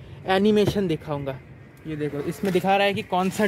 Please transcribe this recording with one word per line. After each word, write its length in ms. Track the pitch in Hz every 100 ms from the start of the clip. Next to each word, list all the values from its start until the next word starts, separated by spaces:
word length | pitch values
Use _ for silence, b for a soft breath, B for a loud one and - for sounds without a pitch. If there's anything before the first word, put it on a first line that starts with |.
| B B -
एनिमेशन 580 | 190 208 214 196 208 190
दिखाऊंगा। 520 | 156 - 147 139 135 - - - - 156
ये 80 | 156
देखो, 240 | 147 143
इसमें 340 | 147 165 196
दिखा 240 | 180 185 196
रहा 100 | 202
है 60 |
कि 100 | 196
कौन 260 | - 180 190
सा 160 | -